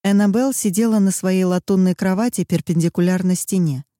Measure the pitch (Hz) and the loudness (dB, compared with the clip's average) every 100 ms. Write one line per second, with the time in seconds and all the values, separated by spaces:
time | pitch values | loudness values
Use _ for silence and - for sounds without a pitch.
0 | 196 202 208 208 269 254 214 180 226 220 | 2 2 2 2 -2 -2 -2 0 2 2
1 | 196 185 185 185 185 180 - 190 185 180 | 2 0 0 0 0 -2 0 2 2 0
2 | 190 185 240 - 170 170 - 170 165 - | -2 0 -2 -4 -2 -2 0 0 0 0
3 | 175 185 185 180 - 190 165 135 - | 0 0 0 -2 -2 -2 -2 -4 -10